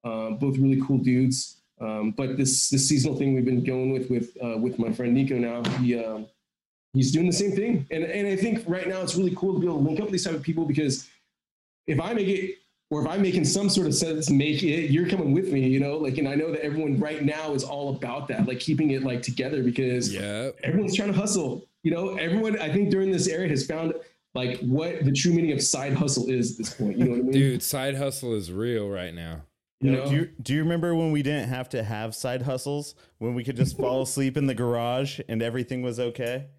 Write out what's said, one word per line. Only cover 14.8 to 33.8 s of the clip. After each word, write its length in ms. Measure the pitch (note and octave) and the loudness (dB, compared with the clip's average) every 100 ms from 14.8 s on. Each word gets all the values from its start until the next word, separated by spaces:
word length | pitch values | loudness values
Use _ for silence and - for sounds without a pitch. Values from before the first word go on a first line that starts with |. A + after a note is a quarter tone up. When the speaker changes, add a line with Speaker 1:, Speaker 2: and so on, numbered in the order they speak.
| D3 | 2
Speaker 1:
you're 180 | D3 F3+ | 2 4
coming 240 | G3 D3 | 0 2
with 180 | D3 F#3+ | 2 2
me, 160 | C#3 C3 | 2 4
you 140 | C3+ | 4
know? 160 | C#3+ D#3 | 2 -2
Like, 220 | C#3+ C3+ | -2 0
and 100 | C#3 | 0
I 60 | |
know 160 | C#3+ D#3+ | 0 0
that 100 | D3+ | -2
everyone 360 | D3 D3+ D3+ C3+ | -2 -2 0 0
right 260 | D3+ D#3 | 0 0
now 300 | D3 D3+ D#3 | 0 0 -4
is 100 | C#3 | -4
all 320 | C3 C#3+ C#3 C3+ | -4 -6 -4 -4
about 320 | A#2+ C3+ C#3 | -6 -6 -6
that, 180 | A2+ A2 | -2 -2
like, 140 | B2 | -2
keeping 300 | - C#3+ D3+ | -2 2 2
it, 120 | C3+ | 2
like, 200 | C3 B2 | 0 -2
together, 400 | - B2+ C3 D3 | -4 -4 -2 0
because 500 | B2 A#2+ B2+ B2 A2+ | 0 2 0 0 -2
Speaker 2:
Yeah. 380 | G2 G2+ G#2 C3 - | -4 -4 -4 -6 -6
Speaker 1:
everyone's 300 | C3+ F#3+ G3 F#3+ | 0 0 2 0
trying 160 | G3+ | 2
to 60 | F#3 | 0
hustle, 460 | G#3 G#3 C#3 - - _ | 2 0 -2 -6 -12 _
you 80 | D#3+ | 0
know? 240 | E3+ F#3+ F#3+ | 0 -2 -4
Everyone, 420 | E3 G3 A3 G#3+ | 0 0 0 0
I 100 | D#3 | 0
think, 200 | G3+ F#3+ | 2 4
during 200 | F#3+ F#3+ | 4 2
this 160 | F3+ F#3 | 2 0
era 200 | D#3+ F3+ | 0 0
has 160 | C3+ | 0
found, 300 | C3+ D#3 E3 - - _ _ | -2 -4 -2 -4 -10 _ _
like, 240 | B2+ B2+ - | -4 -4 -2
what 440 | B2+ C3+ E3 E3 | 0 0 0 0
the 80 | C#3+ | 2
true 200 | - F3 | 4 4
meaning 200 | E3 E3 | 4 4
of 100 | C3 | 2
side 300 | - C3 C#3 | 0 -2 -2
hustle 360 | C3+ D3 B2+ A#2+ | 0 0 0 0
is 240 | B2+ A2+ | 0 0
at 60 | - | -4
this 160 | G#2+ | -8
point, 240 | - G#2 G2+ | -4 -2 2
you 60 | |
know 60 | B2 | 2
what 80 | A#2+ | 2
I 20 | |
mean? 100 | B2+ | 2
Speaker 2:
Dude, 300 | C3+ C#3 B2 | 4 4 2
side 320 | - C#3 C3+ C3+ | -2 -2 -2 -2
hustle 380 | C#3 C3 B2 | -4 -4 -4
is 160 | A2 E2+ | -4 -4
real 360 | F#2 A#2 A#2 G2+ | -4 -2 -2 -2
right 260 | G2 F2+ | -4 -6
now. 280 | E2+ E2 D#2 C#2+ _ _ _ | -8 -10 -10 -14 _ _ _
Speaker 1:
You 120 | C3+ | 0
Speaker 3:
Yo, 60 | C3 | 2
Speaker 1:
know? 60 | C#3 | 0
Speaker 3:
do 60 | C#3+ | 0
you, 140 | E3+ - | -2 -6
do 120 | A#2+ | -2
you 80 | D3 | 0
remember 320 | D#3 E3+ E3+ | 2 0 0
when 160 | E3 D#3+ | 2 2
we 100 | D3+ | 2
didn't 260 | C#3 D3 A2+ | 0 -2 -4
have 200 | B2+ B2+ | -6 -4
to 120 | B2 | -4
have 300 | G#2+ G#2+ A2+ | -4 -4 -6
side 280 | - C3 B2+ | -6 -6 -4
hustles? 540 | B2+ B2+ C#3+ C#3+ C#3+ - _ _ | -4 -4 -4 -6 -6 -16 _ _
When 160 | A2+ | -4
we 100 | B2 | -4
could 120 | C3 A#2 | -4 0
just 200 | C3+ | 0
fall 240 | - | 0